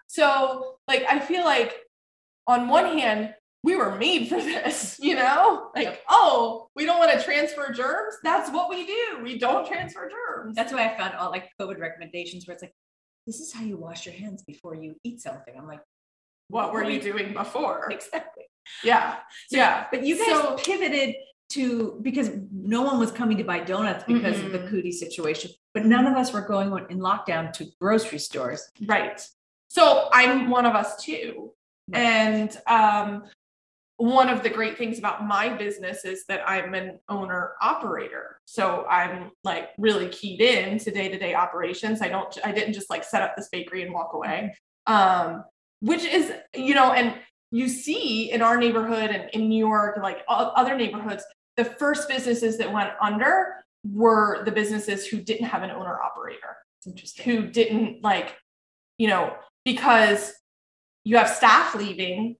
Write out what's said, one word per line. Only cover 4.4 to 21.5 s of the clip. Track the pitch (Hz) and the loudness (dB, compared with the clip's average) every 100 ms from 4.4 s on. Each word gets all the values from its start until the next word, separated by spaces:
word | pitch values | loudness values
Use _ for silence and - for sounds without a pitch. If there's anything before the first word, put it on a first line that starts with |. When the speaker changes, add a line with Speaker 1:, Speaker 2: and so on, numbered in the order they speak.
| 302 330 277 302 214 - | -2 -2 -2 -4 -6 -4
Speaker 1:
<laughs> | |
you | 285 285 | 0 2
know? | 254 294 403 330 - - | 4 6 6 4 -2 -4
Like, | - | -4
Speaker 2:
Yep. | - - | -4 6
Speaker 1:
"Oh, | - 349 254 233 226 - - | 8 8 6 2 -2 -10 -4
we | 311 | 0
don't | 349 | 4
wanna | 330 269 | 6 4
transfer | - 294 294 294 269 | 2 0 0 -2 -6
germs? | 233 262 349 427 - | -4 -2 -2 -6 -6
That's | 320 381 - | 0 0 0
what | 294 359 | -4 -4
we | 359 339 | -4 -6
do. | 427 466 320 | -4 -4 -6
We | 233 226 | -10 -4
don't | 240 302 320 | 0 0 -2
transfer | 339 349 - - | -6 -8 -12 -14
germs." | 427 494 - 220 220 | -10 -10 -10 -8 -6
Speaker 2:
That's | 247 | -4
why | 262 226 | -2 -2
I | 214 | -2
found | 185 - | -6 -6
all, | 180 | -6
like, | 185 - - | -8 -10 -10
covid | 190 175 | -10 -8
recommendations | 165 165 165 175 175 180 180 | -10 -12 -14 -12 -12 -14 -16
where | |
it's | 175 | -18
like, | 180 _ _ _ _ _ - | -20 _ _ _ _ _ -16
"This | 220 | -14
is | - | -14
how | 233 | -12
you | 220 185 | -10 -10
wash | 165 165 185 | -12 -14 -16
your | 175 | -14
hands | 208 190 | -14 -14
before | - 147 175 160 | -18 -20 -16 -14
you | 160 156 | -14 -14
eat | 240 233 | -14 -12
something." | - 135 - 127 | -14 -14 -16 -20
I'm | 156 | -18
like, | 147 - _ _ _ _ _ - | -20 -20 _ _ _ _ _ -8
Speaker 1:
What | 226 220 | -4 -2
were | 214 | -2
Speaker 2:
"What | 220 | -2
Speaker 1:
you | - | -2
Speaker 2:
were | 202 | -4
you | |
Speaker 1:
doing | 208 196 | -4 -6
before?" | 202 220 247 294 185 - | -6 -6 -4 -2 -4 -6
Speaker 2:
Exactly. | - - - - - - _ - - | -10 -8 -10 -10 -16 -20 _ -20 -4
Speaker 1:
Yeah. | 226 233 - - - - - | 4 4 4 -4 -12 -20 -2
Speaker 2:
So, | 269 | 4
Speaker 1:
Yeah. | - - - | 4 4 -2
Speaker 2:
but | 254 277 | -4 -2
you | 349 | 0
guys | 440 | 2
Speaker 1:
So | 302 294 269 | 2 2 -2
Speaker 2:
pivoted | - 392 349 285 262 226 - _ | -2 -2 0 0 0 -4 -12 _
to, | - | -10